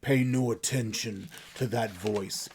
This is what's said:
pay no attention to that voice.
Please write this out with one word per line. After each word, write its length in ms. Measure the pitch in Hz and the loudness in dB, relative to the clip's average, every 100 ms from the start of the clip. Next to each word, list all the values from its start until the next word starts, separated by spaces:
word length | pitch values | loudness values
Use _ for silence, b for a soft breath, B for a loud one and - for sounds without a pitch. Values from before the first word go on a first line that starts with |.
pay 220 | - 135 | 4 4
no 280 | 127 127 127 | 6 4 2
attention 760 | 110 - 131 113 104 123 101 95 B B - | 0 0 0 -2 -2 -4 -6 -10 B B -4
to 120 | 127 | 0
that 240 | 120 110 | 2 0
voice. 580 | 92 104 104 98 - - | -2 0 0 -2 -6 -8